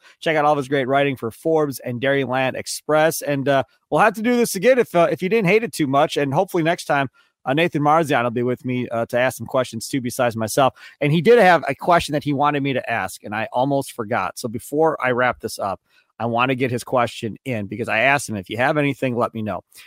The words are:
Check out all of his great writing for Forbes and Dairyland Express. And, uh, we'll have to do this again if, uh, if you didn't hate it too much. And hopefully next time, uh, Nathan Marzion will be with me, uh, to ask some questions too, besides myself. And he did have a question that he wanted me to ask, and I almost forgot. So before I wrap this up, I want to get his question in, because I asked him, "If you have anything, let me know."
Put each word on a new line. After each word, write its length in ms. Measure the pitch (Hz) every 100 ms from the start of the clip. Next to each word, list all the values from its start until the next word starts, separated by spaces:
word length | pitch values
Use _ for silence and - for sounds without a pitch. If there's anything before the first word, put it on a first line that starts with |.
| - _
Check 160 | - 156
out 100 | 147
all 80 |
of 40 | 147
his 100 | 131
great 200 | 143 127
writing 280 | 139 143 131
for 160 | 117
Forbes 480 | - 165 160 151 131
and 200 | 123 120
Dairyland 560 | 131 139 127 131 131 -
Express. 680 | - - - 151 160 160
And, 260 | - 143 135
uh, 140 | 139 127 _ -
we'll 120 | 147
have 120 | 208 214
to 60 |
do 160 | 220 240
this 180 | 233 196
again 220 | 208 254
if, 160 | 226
uh, 140 | 175 165
if 120 | 151
you 60 | 185
didn't 180 | 226 180
hate 160 | 214
it 100 | 226
too 140 | - 147
much. 280 | 139 156 -
And 160 | 143
hopefully 300 | 143 170 185
next 240 | 160 175 -
time, 240 | 147 135 _ _ _ -
uh, 60 |
Nathan 300 | 139 170 156
Marzion 400 | 147 156 151 135
will 80 | 120
be 100 | 117
with 240 | 123 123 127
me, 240 | 123 120
uh, 160 | 117 117
to 140 | 120
ask 180 | 127 -
some 80 | 113
questions 420 | 131 127 110 -
too, 140 | 139
besides 340 | 120 - 120 113
myself. 380 | 110 - 131 - - -
And 140 | 147
he 80 | 160
did 160 | 170 240
have 260 | 185 165 131
a 80 | 139
question 380 | - 170 -
that 100 | 147
he 100 | 147
wanted 300 | 139 147 147
me 100 | 139
to 160 | 123 -
ask, 340 | 113 95 -
and 120 | - 107
I 120 | 110
almost 380 | 123 135 139 131
forgot. 480 | - 107 113 90 -
So 80 | 123
before 500 | 113 - 147 160 147
I 120 | 127
wrap 300 | 120 123 -
this 180 | 110 -
up, 200 | 104 92 _ _ _ -
I 80 | 117
want 240 | 117 127
to 60 | 131
get 160 | 127
his 120 | 120
question 540 | - 131 120 - 113 95 -
in, 220 | 117 98
because 200 | 107 107
I 120 | 107
asked 280 | 127 139 -
him, 80 | 107
"If 140 | 92
you 80 | 107
have 200 | 131 151
anything, 380 | 143 131 131 120
let 200 | 113 113
me 80 |
know." 200 | 107 90 - -